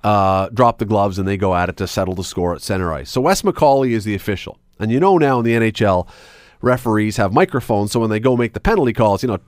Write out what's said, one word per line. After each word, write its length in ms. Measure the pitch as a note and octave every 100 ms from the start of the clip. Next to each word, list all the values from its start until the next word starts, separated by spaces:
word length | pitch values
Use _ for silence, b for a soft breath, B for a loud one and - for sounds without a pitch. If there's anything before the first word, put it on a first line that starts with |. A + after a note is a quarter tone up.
uh, 460 | G#2+ G#2 F#2+ F#2+ F#2+
drop 300 | A2 A#2+ -
the 60 |
gloves 360 | G#2 G#2+ G2+ F#2+
and 80 | F#2+
they 80 | G2
go 180 | G2
at 140 | F2+ F2+
it 80 | F2+
to 100 | F#2+
settle 280 | - F#2
the 100 | F#2
score 280 | F2+ - F2
at 100 | E2
center 300 | - F#2+ F2+
ice. 180 | D2+ C2
So 100 | B2
Wes 220 | D3 G3
McCauley 500 | G3+ - D3+ C#3 C3
is 120 | A2+
the 120 | G2+ G2
official. 420 | - G2 - - _ _
And 100 | A2
you 80 | B2
know 200 | F#3 F3+
now 200 | C#3+ C3
in 60 |
the 100 | A#2
N 80 | A#2
H 180 | A2+ G#2+
L, 280 | G#2 F2+ F2+ B B B B B
referees 560 | B2+ B2+ B2 G#2+ G#2+ G#2
have 160 | G2+
microphones, 600 | A#2 F#3 C3+ - G#2+ G#2
so 80 | A#2+
when 100 | A2+
they 100 | G#2+
go 160 | B2+ B2
make 180 | A#2
the 60 | -
penalty 320 | - G#3+ C3
calls, 300 | A2 A2 G2
you 60 | B2+
know 100 | G2